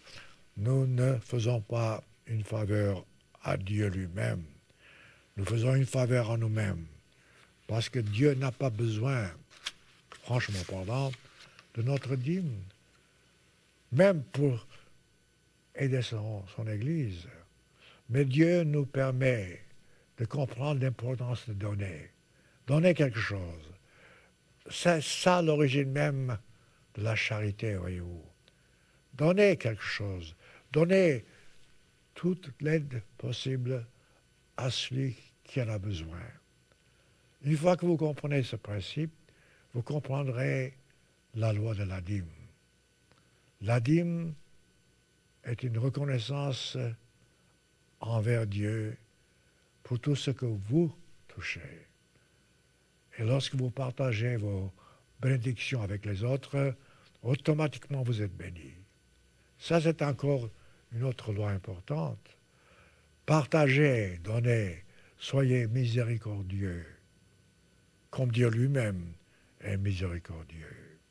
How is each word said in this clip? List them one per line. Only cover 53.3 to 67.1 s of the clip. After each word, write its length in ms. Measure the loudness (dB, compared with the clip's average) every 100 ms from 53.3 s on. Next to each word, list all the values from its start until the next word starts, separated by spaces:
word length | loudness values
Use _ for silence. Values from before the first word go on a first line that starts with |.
| 0 0
vous 160 | -2 -2
partagez 640 | -4 -6 -2 0 0 0 -2
vos 360 | -2 -4 -6 -10 -20 -20 _ -4
bénédictions 600 | 0 0 0 -4 -4 -4
avec 240 | -2 -4
les 180 | -4 -2
autres, 520 | -2 -2 -2 -2 -2 -2 -14 -20 -20 _
automatiquement 800 | -2 0 2 2 2 -2 -6 -4
vous 180 | 0 0
êtes 160 | -2 -4
bénis. 380 | -10 -12 -16 -20 -20 _ _ _ _ _ _ _
Ça, 220 | 0 2
c'est 220 | 4 2
encore 480 | 0 0 0 0 -2 -10 -20 -20 -10
une 120 | -4
autre 280 | -2 -4 -4
loi 180 | -2 -2
importante. 840 | -2 -6 -12 -6 -4 -4 -6 -14 -20 _ _ _ -20 -20 _ _ _
Partagez, 960 | 2 2 4 4 6 6 6 4 0 -4
donnez, 640 | -2 0 4 4 2 -4 -16 -20 -20 -14
soyez 480 | -2 2 4 4 2
miséricordieux, 1200 | 0 2 2 0 -2 -4 -6 -4 -4 -4 -4 -10 -20 _